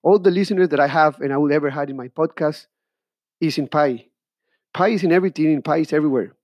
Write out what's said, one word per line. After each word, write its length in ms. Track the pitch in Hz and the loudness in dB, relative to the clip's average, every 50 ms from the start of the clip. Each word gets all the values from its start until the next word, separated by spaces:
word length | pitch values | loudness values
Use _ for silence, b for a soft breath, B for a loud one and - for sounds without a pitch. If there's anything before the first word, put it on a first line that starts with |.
All 160 | - 175 202 202 | 4 4 4 4
the 120 | 180 190 | 4 2
listeners 380 | 175 190 196 - 208 185 185 156 | 2 2 0 0 2 0 2 2
that 120 | 147 143 | 2 0
I 60 | 143 | 0
have 320 | 143 151 160 156 156 143 - | 0 2 2 2 2 0 -2
and 100 | 147 139 | -6 -4
I 60 | 139 139 | -2 0
will 120 | 147 143 | 0 2
ever 200 | 147 151 147 143 | 0 0 -2 -2
had 180 | 131 151 143 139 | -4 -6 -8 -8
in 80 | 135 | -8
my 120 | 131 123 117 | -12 -14 -12
podcast 580 | _ - 160 160 - - 160 151 151 - - _ _ _ _ _ _ _ _ _ _ _ _ _ _ _ | _ -4 -4 -4 -2 -4 -4 -4 -4 -6 -18 _ _ _ _ _ _ _ _ _ _ _ _ _ _ _
is 160 | 165 160 - | -4 -2 -2
in 120 | - 143 - | -4 -6 -2
pi. 360 | - 151 147 139 123 113 - _ _ _ _ _ _ _ _ _ _ _ _ _ - | 0 0 0 0 -2 -6 -10 _ _ _ _ _ _ _ _ _ _ _ _ _ -4
Pi 140 | - 180 214 | -2 0 0
is 140 | 233 190 | 0 0
in 100 | 190 170 | 2 2
everything, 340 | 165 185 185 190 - - 156 | 2 2 2 0 -2 0 0
and 180 | 156 151 143 - | 0 0 0 0
pi 140 | 156 151 165 | -2 -2 -2
is 160 | 156 - 156 | -2 -2 -2
everywhere. 400 | 151 151 151 131 123 92 - _ _ | -2 0 0 0 -2 -4 -6 _ _